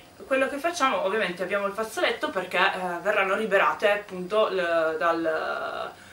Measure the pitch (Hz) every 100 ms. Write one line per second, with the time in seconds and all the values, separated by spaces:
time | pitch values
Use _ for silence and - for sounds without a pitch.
0 | - - 196 262 262 190 233 - 262 190
1 | 190 220 180 180 180 202 202 196 220 359
2 | 277 233 302 190 185 180 190 185 180 170
3 | 185 208 190 214 214 196 160 - 214 202
4 | - 185 180 143 - 185 170 165 160 160
5 | 170 165 160 160 - - - - - -
6 | -